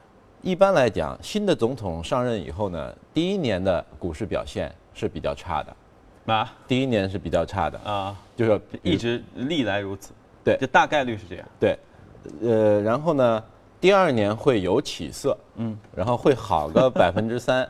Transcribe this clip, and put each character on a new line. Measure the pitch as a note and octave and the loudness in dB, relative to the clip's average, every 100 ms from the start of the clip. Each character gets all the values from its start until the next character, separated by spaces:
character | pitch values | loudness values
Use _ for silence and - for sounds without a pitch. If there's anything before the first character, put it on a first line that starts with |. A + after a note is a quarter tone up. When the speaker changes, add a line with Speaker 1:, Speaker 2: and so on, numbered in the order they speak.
| _ _ - - | _ _ -20 -8
Speaker 1:
一 | F#3 F3 | -2 4
般 | G3 | 4
来 | E3 A#2+ | 6 4
讲， | F#2 D2+ B1+ | 2 -4 -6
新 | - G#3 G3+ | -6 -2 0
的 | |
总 | C#3+ A#2 B2+ | 2 0 -2
统 | G2 E2 | -6 -6
上 | E2+ C3 | -4 -2
任 | B2 G#2+ | 0 -4
以 | C#2 | -6
后 | E2+ G2+ | -4 -4
呢， | E2 B1+ - - | -4 -8 -12 -6
第 | D#3 F3+ | -2 -2
一 | G3+ | 0
年 | B2+ F2+ | 0 0
的 | F#2+ E2 - - | 0 0 -4 -8
股 | F2+ | -8
市 | D#2 F#2+ | -6 -4
表 | F2+ | -4
现 | - G2+ D#2+ - - | -6 -6 -8 -10 -20
是 | - G#2 | -8 -6
比 | D#2 | -4
较 | D2 | -6
差 | C#2+ - D2+ | -6 -6 -6
的。 | - - - _ - - - | -6 -14 -20 _ -20 -10 -2
Speaker 2:
啊？ | A2 A#2+ - - | 0 -2 -8 -2
Speaker 1:
第 | B2+ | 0
一 | C3+ | 2
年 | G#2+ F#2+ | 0 0
是 | F#2 | -4
比 | D#2 | -2
较 | F2 D#2+ | -2 0
差 | G2 D#2 | -2 -2
的。 | - | -4
Speaker 2:
啊。 | G#2 G2+ G2 G2+ - | -6 -6 -6 -10 -10
Speaker 1:
就 | - | -2
是 | A2+ | 2
说 | G2 - - | 2 -2 -6
Speaker 2:
一 | G2 F#2+ | -2 0
直 | A#2 A#2+ - - | -2 -4 -6 -8
历 | C3+ E3 | -4 -2
来 | G#2+ G2+ | -2 -2
如 | G2 G2 | -4 -10
此。 | - - _ - | -14 -20 _ -4
Speaker 1:
对。 | A#2 - | 0 0
Speaker 2:
就 | C3+ | 4
大 | F3+ | 4
概 | D3 D3+ | 4 2
率 | B2+ G#2+ | 0 -4
是 | F2 | -8
这 | F#2 | -14
样。 | - - | -12 -2
Speaker 1:
对。 | G#2 - - - - - - D2+ | 0 0 -8 -20 -20 -20 -16 -4
呃， | A#2 A2 G#2+ G#2 | 0 4 4 4
然 | G#2+ B2+ | 2 0
后 | E3 | 0
呢， | C#3+ A#2+ A2 - - - - | 2 2 2 -4 -20 -20 2
第 | F3+ | 4
二 | G3 F3 | 6 4
年 | A#2 G2+ A2 | 2 2 2
会 | C#3+ A2+ | 2 2
有 | F2+ A#2+ | 2 0
起 | - - C2+ | 0 -8 -10
色。 | - C3+ - - | -6 -4 -4 -8
Speaker 2:
嗯。 | G2+ A2+ G#2+ - | -8 -8 -8 -12
Speaker 1:
然 | - | -6
后 | A2 B2 | -2 0
会 | E3 | 2
好 | B2+ - E2 D2+ | 2 2 0 2
个 | G#2 C3 | 2 4
百 | - F2+ | 4 2
分 | G2+ A2 | 2 -2
之 | A#2+ | -2
三、 | - B2+ | 0 0